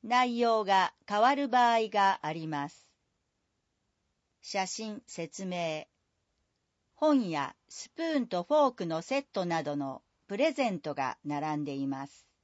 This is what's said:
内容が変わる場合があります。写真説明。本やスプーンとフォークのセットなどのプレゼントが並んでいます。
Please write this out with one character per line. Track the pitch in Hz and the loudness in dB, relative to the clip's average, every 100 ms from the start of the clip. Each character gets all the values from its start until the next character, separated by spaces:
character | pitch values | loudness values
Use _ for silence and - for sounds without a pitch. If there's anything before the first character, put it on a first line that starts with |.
内 | 220 247 254 233 | 2 2 2 2
容 | 233 220 | 2 2
が | 196 190 185 _ - | 4 4 4 _ -4
変 | 208 | 2
わ | 233 | 4
る | 277 285 | 4 2
場 | 247 240 | 4 4
合 | 233 220 | 4 2
が | 202 196 190 | 4 4 2
あ | 151 | -4
り | 160 160 | -6 -4
ま | 147 143 | -4 -6
す。 | - _ _ _ _ _ _ _ _ _ _ _ _ _ _ _ _ | -10 _ _ _ _ _ _ _ _ _ _ _ _ _ _ _ _
写 | - 202 190 | -10 -6 -6
真 | - 220 208 _ | -6 -10 -10 _
説 | - 170 - 190 | -12 -10 -8 -6
明。 | 180 170 156 - _ _ _ _ _ _ _ _ _ _ _ | -4 -4 -4 -10 _ _ _ _ _ _ _ _ _ _ _
本 | 311 285 208 | 4 4 2
や | 156 135 - _ | -2 -4 -8 _
ス | - - | -18 -18
プ | - | -6
ー | 330 302 | -2 -2
ン | 233 | -2
と | 180 | -4
フ | 175 302 | 2 4
ォ | 277 | 4
ー | |
ク | 233 175 | 2 -4
の | 160 | -4
セ | 165 269 | -2 -4
ッ | 277 | -4
ト | - 180 | -4 -2
な | 165 | -2
ど | 147 143 | -2 -4
の | 139 131 _ _ _ | -6 -8 _ _ _
プ | 202 | 0
レ | 302 | 0
ゼ | 294 247 | 2 -2
ン | 180 | -2
ト | 156 | -6
が | 139 131 - | -4 -4 -4
並 | 147 147 151 151 | -6 -4 -2 -4
ん | |
で | 147 | -4
い | 139 139 | -4 -4
ま | 135 139 | -6 -10
す。 | _ _ _ | _ _ _